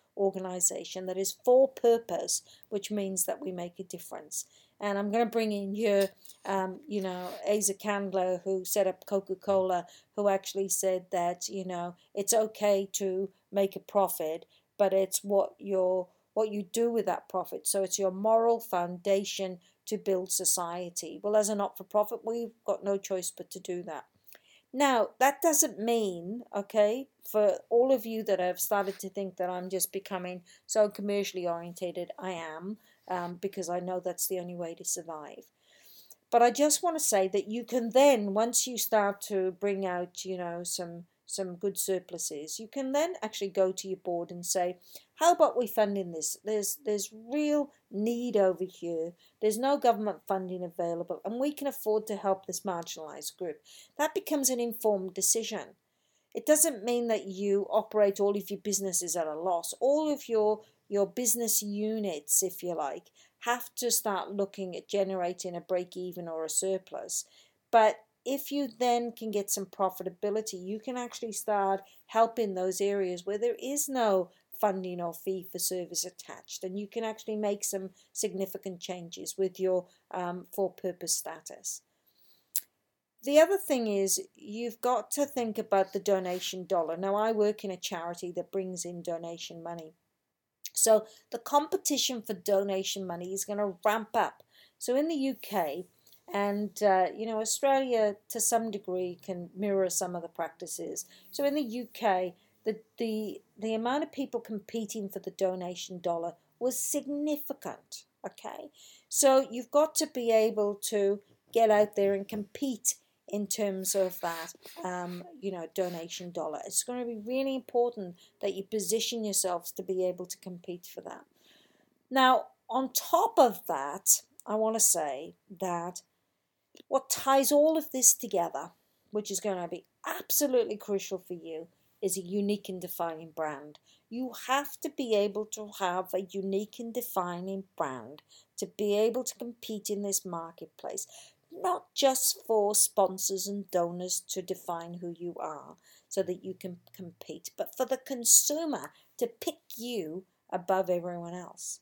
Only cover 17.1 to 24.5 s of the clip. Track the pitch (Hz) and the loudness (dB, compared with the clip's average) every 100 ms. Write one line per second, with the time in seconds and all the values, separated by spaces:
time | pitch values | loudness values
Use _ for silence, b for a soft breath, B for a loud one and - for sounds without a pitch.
17.1 | - - 185 175 - - 196 190 - 190 | -2 -4 -6 -6 -6 -2 0 0 0 0
18.1 | 185 214 226 233 233 - 180 175 180 202 | 0 4 6 6 2 2 -2 0 -2 2
19.1 | 196 196 - 190 180 b b - 214 - | 2 2 -4 -4 -6 b b -6 -4 2
20.1 | 190 185 - - - 170 175 180 175 160 | 0 2 0 2 0 0 -4 -6 -8 -10
21.1 | - 208 214 208 208 202 - 190 208 214 | -6 2 4 4 2 -2 -4 -2 0 2
22.1 | 226 - 233 226 - - 196 196 196 190 | -2 -4 -4 -4 -8 -2 -2 0 -2 0
23.1 | 185 175 - 175 190 185 175 180 147 - | -4 -4 -8 -14 -12 -6 -6 -6 -10 -12
24.1 | _ B B B | _ B B B